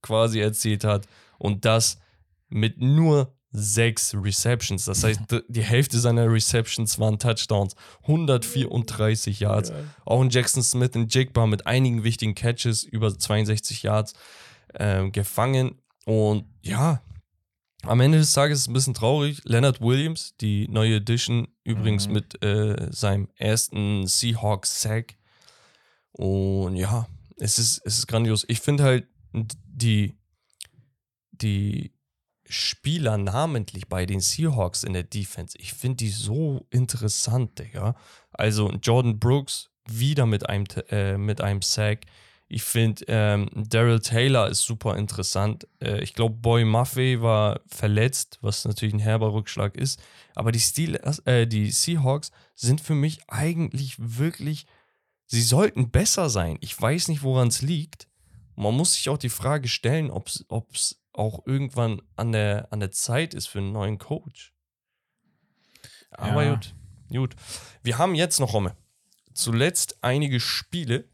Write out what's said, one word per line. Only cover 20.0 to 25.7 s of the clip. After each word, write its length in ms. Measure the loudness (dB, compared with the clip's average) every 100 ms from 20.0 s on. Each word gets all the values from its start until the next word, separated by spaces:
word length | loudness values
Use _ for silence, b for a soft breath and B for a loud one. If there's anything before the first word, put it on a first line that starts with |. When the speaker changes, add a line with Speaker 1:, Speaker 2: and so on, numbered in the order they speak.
| 0 -4 -10 _
Speaker 1:
die 280 | -2 0 0
neue 280 | 2 4 2
Edition, 520 | 2 0 2 0 -2 _
übrigens 420 | -6 -2 0 0 0
Speaker 2:
Mhm. 60 |
Speaker 1:
mit, 320 | -2 -2 -4
äh, 420 | -2 0 0 -2 -4
seinem 360 | -2 0 0 -2 _
ersten 680 | 0 0 0 -2 -2 -2 0
Seahawks-Sack. 1120 | 0 0 0 0 -2 -2 -4 -2 -4 -6 -16 b b b b b